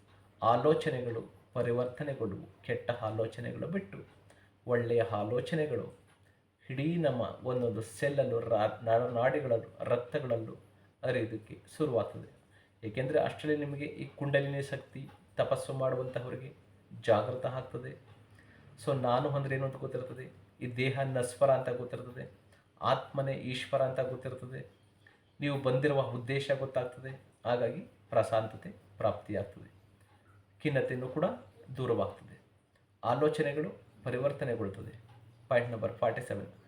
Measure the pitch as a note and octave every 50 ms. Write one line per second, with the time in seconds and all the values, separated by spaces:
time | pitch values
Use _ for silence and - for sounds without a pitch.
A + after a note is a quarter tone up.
0 | _ _ - - - _ _ - - A2 B2 B2 C3+ D3+ E3 D#3+ - B2+ A#2+ B2+
1 | B2 A#2+ A2+ - F#2+ - - - - _ - B2+ A#2+ A#2+ A#2+ B2 B2 B2 - -
2 | D3+ C#3 C3+ - A2+ G2+ F#2 - - - - - - - A#2+ - - - A2+ -
3 | A2+ A2 G#2+ A2+ A2+ A2+ - - A#2 A#2 A#2+ B2 B2+ D3 F3+ G3 F#3+ - - -
4 | - - - - - - - - - _ _ _ - A#2+ B2 A#2 A#2 A#2 A#2+ A#2
5 | G#2+ F#2+ G#2+ G#2 G#2 A2 B2 - - - E3+ D#3+ D3+ D3+ B2 F#2 - - - -
6 | - _ - _ _ _ _ _ _ _ _ _ _ - C3 C3 C#3+ D#3+ E3+ E3+
7 | D#3+ C#3 B2 A#2 G#2+ - - - A2+ B2+ B2 B2 A#2+ A2+ G2+ - - - - -
8 | A#2 A2+ C#3 C#3 B2+ A#2+ A#2 A#2 A#2 A#2 A#2 G#2 G#2+ G#2+ G#2+ G2+ A2+ A2+ A2+ A#2
9 | B2 B2 B2 A#2 A#2+ C3 C3+ D3+ C#3 B2 A#2 A2+ A#2 - - - - A#2+ B2 A#2+
10 | - - - D3+ C3 B2 A#2 A2 A2 A2 - - - - _ - - _ _ -
11 | - B2+ B2 A#2+ A2+ A2 A2+ G#2+ - - - - - - - - D#3 C#3+ B2 A2
12 | G2+ - - - - - - - _ _ _ - _ _ _ - - G#2+ - C3
13 | C3+ - D3+ D3 B2+ - - - - D3+ D3+ D3 D3 C#3+ C#3+ C#3 D3 - - -
14 | C3+ C3+ - - C#3+ C#3 C#3 C#3 C#3 C#3 C#3+ C#3 C#3 - C#3 B2+ - - - C3
15 | C3 - - - - - - - B2+ - C3+ B2 - - C3+ C3+ C3 C3 C3 B2+
16 | B2+ B2+ - A#2+ A#2+ B2 B2 B2 C3 C3+ - - - _ - - _ - - A2+
17 | - A#2 A2 G#2 A2 A2 B2 B2+ - C3 B2 C3 C3 - - B2 B2+ C3 C#3 -
18 | - - - - - - - - - - - - - - - - - D3+ C#3 C3
19 | B2 B2 A#2+ C3 C#3+ D3+ C#3 C#3 C3+ C3 C3+ C3 C3+ C3 - - C3+ C3 - B2
20 | B2+ - B2+ B2+ B2+ B2+ - - - _ _ - B2+ B2 A#2 B2 C3 C3+ A#2+ C3+
21 | C#3 C3+ C3 B2+ B2 - - - C#3+ C3+ C3 B2+ B2+ C3 B2 B2 B2 - - A2
22 | - B2 B2 C3 - - - - _ _ - _ _ _ _ - - A2+ C3+ -
23 | - - - C#3 C3+ C3+ C3 C3 B2 B2 B2+ - - - - C3+ C3 C3 - -
24 | B2+ B2+ B2+ B2 - C3 B2+ - B2+ B2+ C3 C3 C3+ - - _ _ _ _ _
25 | _ - _ _ _ _ _ - C#3+ C#3+ C#3 - - C3 B2 C3+ D3 D3+ C#3 C3+
26 | B2+ A#2+ A#2+ B2 A#2 - C#3 C#3 C#3 - C#3 C3 C3+ - - C3 B2 B2 - -
27 | C3 C3+ C3+ - - - _ _ - A2+ A#2+ A#2+ A#2+ A#2 A#2+ F3 - - - _
28 | _ - C3 A#2 G#2+ - A2+ A2+ A2+ A2+ - - - - - - - - - -
29 | - G#2+ F#2+ - - - G#2 F#2 G2+ - - - - - - - _ _ _ _
30 | _ _ _ _ _ _ - - _ _ _ - - D3+ C#3 C3 A#2+ - B2+ B2+
31 | C3 B2+ - D#3 E3 G3+ A#3+ - - - - - - - B2+ - B2+ A2+ - G2+
32 | F#2+ G2 - - - - - - _ _ _ _ _ _ _ _ _ _ _ -
33 | - A2+ B2 C#3 D3+ D3+ D3+ - D3+ C#3+ C#3 D3+ D3+ G3 - - - - - -
34 | - B2+ B2 B2 C3+ C#3+ C#3 - C#3+ B2+ A#2 G#2+ G#2 G2 F#2+ - - - - -
35 | - - - - - - - - - - C3 A#2+ A#2+ B2 A#2+ G#2+ A2 - - -
36 | B2 A#2 A2 - - - G#2 G2+ F#2+ - - - -